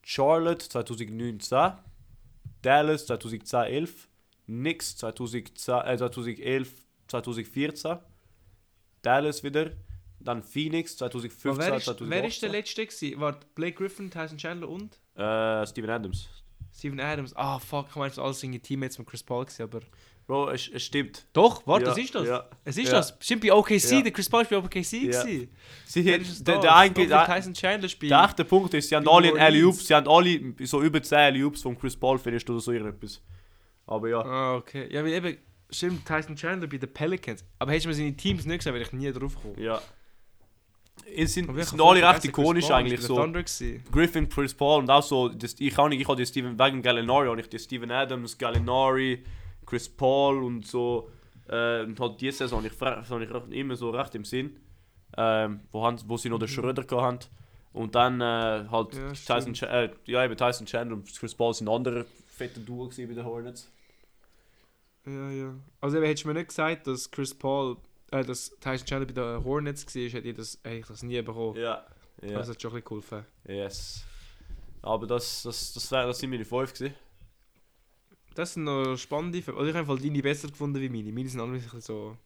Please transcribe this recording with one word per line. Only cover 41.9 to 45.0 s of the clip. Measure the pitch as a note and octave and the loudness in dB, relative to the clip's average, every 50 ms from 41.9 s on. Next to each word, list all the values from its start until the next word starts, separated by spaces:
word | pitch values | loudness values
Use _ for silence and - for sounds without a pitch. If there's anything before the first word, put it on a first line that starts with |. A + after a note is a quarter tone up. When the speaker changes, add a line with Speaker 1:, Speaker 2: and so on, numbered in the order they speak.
| F#3 F3+ | 10 10
Speaker 1:
alle | E3+ F3 | 10 8
recht | F3+ D#3+ | 8 6
Speaker 2:
vergessen, | - C3+ - | 4 0 2
Chris | - C#3+ | 4 4
Speaker 1:
ikonisch | D#3+ E3+ F3 D#3+ D3+ | 4 4 4 4 4
Speaker 2:
Paul | C#3+ | 4
Speaker 1:
eigentlich | B2+ B2 B2 B2 | 4 4 4 0
Speaker 2:
ist | A#2+ | -2
bei | B2 A#2+ | 0 0
Speaker 1:
so. | C3 | 2
Speaker 2:
den | C3+ D3 | 2 2
Thunder | D#3+ E3 F3+ F3 | 0 -2 -4 -6
gewesen. | - - - B2 A#2 A#2 A#2+ - - | -6 -8 -6 -6 -6 -8 -8 -8 0
Speaker 1:
Griffin, | B2 D3 E3 E3+ E3 D#3+ D3+ - | 4 4 4 4 4 2 0 0
Chris | - - C#3+ B2+ - | 0 -2 -2 -2 0
Paul | - C#3+ C#3 D3+ D3 | 0 4 6 6 6
und | C3+ B2 | 8 8
auch | C#3 C#3+ | 6 6